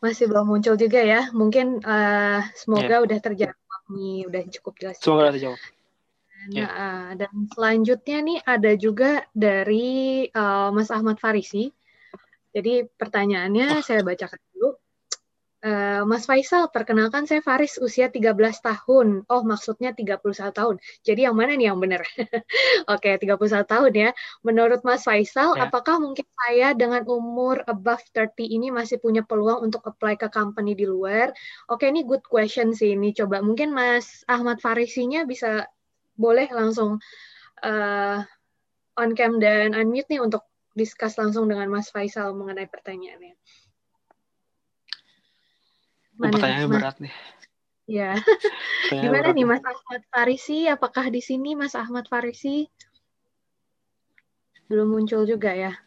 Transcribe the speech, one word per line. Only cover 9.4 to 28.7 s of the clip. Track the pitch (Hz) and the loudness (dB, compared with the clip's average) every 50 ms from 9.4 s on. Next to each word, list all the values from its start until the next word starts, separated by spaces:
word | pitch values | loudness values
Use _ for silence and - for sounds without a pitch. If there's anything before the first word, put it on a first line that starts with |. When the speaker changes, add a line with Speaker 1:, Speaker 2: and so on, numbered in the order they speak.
| 208 208 196 196 190 202 214 220 240 254 262 262 262 262 262 262 262 | 2 2 2 2 2 2 2 0 2 0 0 0 0 0 0 0 -2
Speaker 1:
eh, | - _ 226 214 202 196 196 196 202 202 | -2 _ -2 0 2 2 2 0 2 2
Mas | 214 220 214 | 0 0 0
Ahmad | 226 214 220 220 214 214 - | -2 -2 0 0 -2 0 0
Farisi. | 226 220 214 185 - - 202 220 277 - _ _ _ _ _ _ - - - _ _ _ _ _ _ _ | 0 0 0 -2 -2 -4 -4 -4 -4 -6 _ _ _ _ _ _ -20 -20 -20 _ _ _ _ _ _ _
Jadi | 214 185 226 240 247 240 | -4 -2 0 0 0 0
pertanyaannya | 240 _ _ 226 214 - 220 202 202 202 185 175 190 202 220 254 285 302 302 | -2 _ _ -10 -2 -2 0 2 2 0 0 0 0 2 2 2 2 2 0
Speaker 2:
Oh. | 285 | 0
Speaker 1:
saya | - 240 214 196 | 0 0 0 0
bacakan | 180 180 175 196 175 - - _ _ _ | 0 -2 -4 -6 -12 -12 -16 _ _ _
dulu. | 370 - 269 269 - _ _ _ _ _ _ - - _ _ _ _ _ _ _ _ - | -2 -2 -2 -2 -2 _ _ _ _ _ _ -14 -14 _ _ _ _ _ _ _ _ -6
Eh, | 214 214 202 202 202 202 202 202 | -4 -2 -2 0 -2 -2 -2 0
"Mas | 208 226 240 220 | 0 0 -2 0
Faisal, | - 269 262 277 - - 349 339 320 | 2 2 2 2 4 2 2 2 2
perkenalkan | _ 240 220 - 226 220 220 226 220 277 294 | _ -4 -2 2 2 2 2 2 0 -2 -2
saya | 302 311 302 | 0 0 0
Faris, | 302 - 254 262 294 285 - - | 2 0 2 2 2 0 0 -4
usia | 254 240 - - 254 254 | -4 -4 2 2 0 0
tiga | 247 254 214 226 214 | 2 2 2 2 4
belas | 196 220 226 220 - | 4 2 2 2 -2
tahun." | _ 240 214 208 - - 254 269 247 214 202 190 208 _ | _ -4 -4 -4 0 4 6 6 6 6 2 0 0 _
Oh, | 247 247 233 | 0 0 2
maksudnya | 220 214 208 - - 220 _ 240 254 240 | 0 -2 -2 -4 -8 -8 _ -6 -6 -6
tiga | 233 233 196 196 190 | -6 -4 -4 -4 -2
puluh | _ 208 196 | _ -4 -4
satu | - 196 202 196 | -4 -8 -8 -4
tahun. | - 208 233 208 180 _ - - _ | -2 -2 -2 -2 -4 _ -18 -20 _
Jadi | _ - 214 208 262 | _ -2 2 2 2
yang | 262 233 220 | 2 4 2
mana | 220 262 294 | 2 2 2
nih | 277 247 214 | 2 2 2
yang | 196 180 | 2 0
benar? | 185 190 185 175 165 | 0 0 -2 -2 -4
<laughs> | - - - 233 220 - 233 226 _ - 508 539 523 508 415 330 - 208 | -8 -8 -8 -8 -6 -6 -8 -8 _ -2 0 2 4 2 2 2 0 -2
Oke, | 202 - 202 196 190 - | 0 2 0 0 0 2
tiga | 196 202 190 | 0 0 2
puluh | 208 214 | 2 0
satu | 220 202 202 - | 2 0 0 2
tahun | 214 226 269 262 208 | 2 4 4 4 4
ya. | 208 208 226 254 - - - - _ _ | 4 2 2 0 -2 -12 -16 -18 _ _
"Menurut | 220 226 226 233 233 240 233 - | 0 2 4 4 4 4 2 2
Mas | 254 247 269 - | 0 0 0 2
Faisal, | - 214 208 208 208 - 262 277 330 339 | 2 2 2 2 0 0 0 2 2 2
Speaker 2:
Ya. | - 254 247 | 2 0 -2
Speaker 1:
apakah | - 247 247 - 320 339 302 | -2 -2 0 2 0 0 0
mungkin | 277 269 - 285 _ _ - 247 | -2 -6 -8 -10 _ _ -6 -2
saya | 240 240 240 247 277 285 | 2 4 4 4 4 4
dengan | 233 247 240 240 247 226 | 2 2 0 0 -2 -2
umur | 226 247 240 233 233 233 240 254 254 262 262 - - | -2 -4 -4 -4 -6 -4 -2 0 0 0 -2 -2 -6
above | 233 196 185 233 233 233 - _ | -6 -4 -2 -2 -2 -2 -6 _
thirty | _ 226 220 220 - - 233 226 | _ -2 -2 -2 -2 -8 -8 -4
ini | 220 226 240 262 | -4 -4 -4 -2